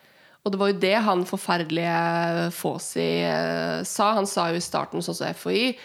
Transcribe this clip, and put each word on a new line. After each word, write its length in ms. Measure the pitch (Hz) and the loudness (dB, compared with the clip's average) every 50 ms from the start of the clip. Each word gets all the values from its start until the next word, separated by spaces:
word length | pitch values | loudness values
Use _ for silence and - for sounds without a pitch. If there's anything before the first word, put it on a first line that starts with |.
| _ - _ - - - - _ _ | _ -20 _ -20 -20 -20 -20 _ _
Og 80 | 208 | -4
det 60 | 190 190 | 0 2
var 80 | 202 202 | 2 2
jo 80 | 202 180 | 2 2
det 140 | 185 185 202 233 | 4 4 4 4
han 220 | 214 214 190 180 180 | 4 4 4 2 2
forferdelige 1300 | 185 - 196 - - 180 175 165 156 160 165 170 170 170 170 170 170 170 170 170 170 170 170 170 170 | 0 -4 -4 0 0 0 0 0 -2 -2 -2 0 2 2 2 2 2 2 2 0 0 0 0 0 -2
Fawzi, 560 | 175 - - 165 135 - - - - 165 - 165 170 - - | -4 -2 -4 -2 -2 -2 -6 -6 -2 -2 0 0 2 2 2
eh, 580 | - 156 160 165 165 165 170 165 170 160 165 180 | 2 0 0 0 0 0 0 -2 -2 -2 -4 -4
sa. 280 | - - - 208 208 220 | -6 -2 2 2 2 4
Han 120 | 214 196 | 2 0
sa 220 | 196 - 190 175 165 | 0 0 0 0 0
jo 80 | 165 | 0
i 60 | 175 175 | -2 -4
starten, 380 | - - 156 165 - - 175 | -2 -2 -2 -2 -2 -4 -6
sånn 120 | 175 175 170 | -4 -4 -6
som 120 | - - - | -4 -4 -6
F 180 | 170 - - | -6 -6 -4
O 40 | 175 | -2
I: 240 | 185 202 240 262 240 - | 0 2 2 0 -2 -4